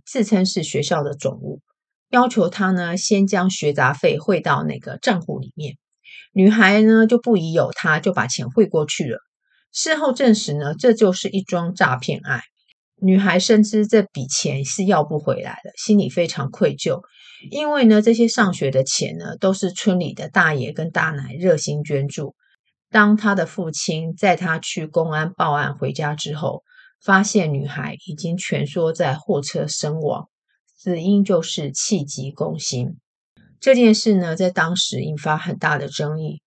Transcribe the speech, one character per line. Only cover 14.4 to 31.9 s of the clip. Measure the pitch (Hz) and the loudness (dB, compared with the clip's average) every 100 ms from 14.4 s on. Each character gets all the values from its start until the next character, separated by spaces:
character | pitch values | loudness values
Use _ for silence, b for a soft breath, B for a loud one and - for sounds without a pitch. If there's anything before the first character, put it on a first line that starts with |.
| 160 135 | -4 -4
是 | 135 - | -4 -2
要 | 190 170 | 2 2
不 | 151 151 | 0 -2
回 | - - | -2 -4
来 | - - | -6 -14
的， | - - | -16 -6
心 | - 208 | 2 2
里 | - | 2
非 | - 170 | -2 -2
常 | - 135 | -4 -8
愧 | - 160 139 | 0 -2 0
疚， | 165 143 B B B B B | -4 -4 B B B B B
因 | - 302 | -4 -2
为 | 294 226 | 4 6
呢， | 214 | 6
这 | 220 | 6
些 | 226 226 | 4 2
上 | - 196 | 2 0
学 | 180 139 | 0 0
的 | 131 | 0
钱 | 135 - - 160 | 0 -2 -4 -8
呢， | 170 - | -12 -2
都 | 190 | 0
是 | 190 185 | 0 -2
村 | 185 208 185 | -2 0 0
里 | 160 | 0
的 | - 151 | -6 -4
大 | 190 160 | 0 2
爷 | 143 135 | 0 -4
跟 | 151 160 | -6 -4
大 | 170 160 | -2 -2
奶 | 143 131 | -4 -10
热 | 135 185 156 | -2 2 2
心 | - 147 | 0 -6
捐 | 147 139 139 | -4 -4 -4
助。 | - 135 - _ _ _ _ _ | -6 -12 -12 _ _ _ _ _
当 | 220 208 214 | 4 4 4
她 | 214 | 2
的 | 196 160 | 0 -2
父 | - 160 | -4 -8
亲 | 151 - 160 165 | -6 -4 -4 -6
载 | - 196 175 | -2 2 2
她 | 180 160 | 0 -4
去 | - - 156 | -6 -8 -4
公 | 165 160 | -2 -2
安 | 156 160 | -2 -4
报 | - 165 | -2 -2
案 | 147 143 139 | -2 -4 -4
回 | 135 | -6
家 | 143 147 | -4 -6
之 | 151 143 147 | -6 -8 -6
后， | 165 - b b b b | -6 -8 b b b b
发 | - 190 | 2 2
现 | 208 208 160 | 4 0 0
女 | 139 143 | -2 -6
孩 | 143 147 - - | -8 -10 -12 -14
已 | |
经 | 147 165 180 | -10 -6 -6
蜷 | - 143 143 | -4 -4 -4
缩 | 180 160 | -2 -2
在 | 156 143 | 0 -2
货 | 147 - 147 | -2 -2 -2
车 | 143 160 151 | -2 -4 -6
身 | - 151 156 | -4 -4 -4
亡， | 151 - - _ _ _ _ _ | -4 -4 -10 _ _ _ _ _
死 | 190 170 | -6 -2
因 | 175 202 | 2 2
就 | 196 175 | 4 2
是 | 165 - 143 | 0 -6 -6
气 | 139 - | -4 -2